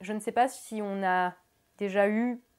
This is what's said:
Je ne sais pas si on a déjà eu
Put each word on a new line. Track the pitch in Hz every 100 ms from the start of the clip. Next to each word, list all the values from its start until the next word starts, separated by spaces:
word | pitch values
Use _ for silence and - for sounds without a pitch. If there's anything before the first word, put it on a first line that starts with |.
Je | 185
ne | 214
sais | 214
pas | 233 262
si | - - 220
on | 202 196
a | 190 180 180 - _ _ _ -
déjà | 202 196 202
eu | 214 240 247 _